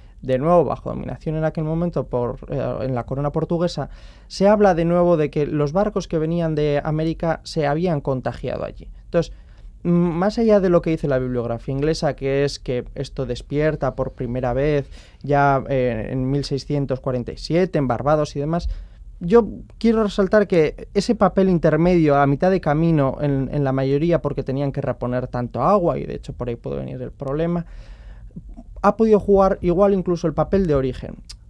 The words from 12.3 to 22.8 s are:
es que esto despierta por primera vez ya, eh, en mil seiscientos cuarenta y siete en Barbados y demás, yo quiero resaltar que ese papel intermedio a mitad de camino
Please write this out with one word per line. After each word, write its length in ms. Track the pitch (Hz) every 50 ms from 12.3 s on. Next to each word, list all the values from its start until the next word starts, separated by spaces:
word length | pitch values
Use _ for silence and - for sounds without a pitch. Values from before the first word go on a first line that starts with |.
| 135 139 143
es 140 | 139 139 -
que 260 | - - 127 123 120 - -
esto 320 | - 139 - - - 131
despierta 720 | 117 123 - - - 139 147 151 156 151 147 143 131 127
por 160 | - 127 127
primera 420 | - - 131 117 123 127 127 123 127
vez 340 | 131 139 151 147 143 135 - - - - - - -
ya, 400 | - 135 143 139 143 143 139 131 - -
eh, 400 | 139 131 127 123 117 110 104 -
en 200 | 131 131 131 131
mil 140 | 139 143 135
seiscientos 560 | - 147 131 - - 147 143 139 123 131 123
cuarenta 320 | - 139 123 123 117 -
y 40 | -
siete 420 | - - - 151 170 185 175 - 156
en 100 | 139 123
Barbados 480 | 120 110 117 143 156 151 147 - -
y 40 | 143
demás, 280 | 143 156 165 170 - - - - - - - - - - - -
yo 260 | 175 175 214 233 220 - 101 - - - - -
quiero 240 | - 226 226 220
resaltar 440 | 220 202 - - 196 185 - 214 208
que 420 | - 196 170 151 - - - - -
ese 220 | - 208 - - 226
papel 340 | - 202 180 - 196 196 190
intermedio 680 | 180 165 147 160 151 156 170 180 185 170 156 147 139
a 100 | 143 143
mitad 240 | 139 143 139 180 185
de 100 | 190 175
camino 580 | - 156 143 151